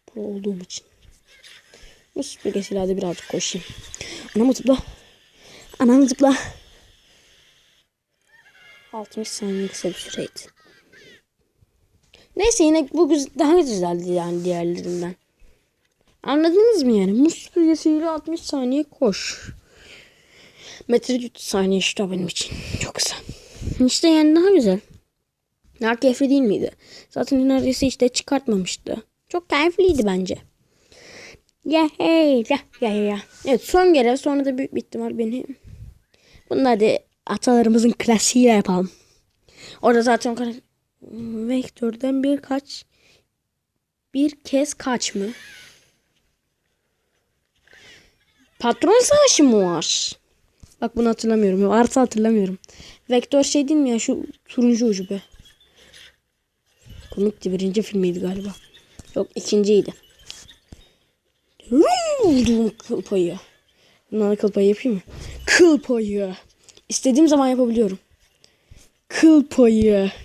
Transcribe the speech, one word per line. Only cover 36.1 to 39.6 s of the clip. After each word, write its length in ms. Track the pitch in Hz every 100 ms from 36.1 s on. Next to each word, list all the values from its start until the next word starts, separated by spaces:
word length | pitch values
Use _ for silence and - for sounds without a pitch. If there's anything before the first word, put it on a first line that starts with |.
| _ _ - -
bunu 160 | - 262
da 40 |
hadi 300 | 220 208 110 - _ -
atalarımızın 640 | 208 - 240 226 226 233
klasiğiyle 600 | - - 220 - 247 247
yapalım. 400 | 214 202 180 185 - _ _ _ _ _ -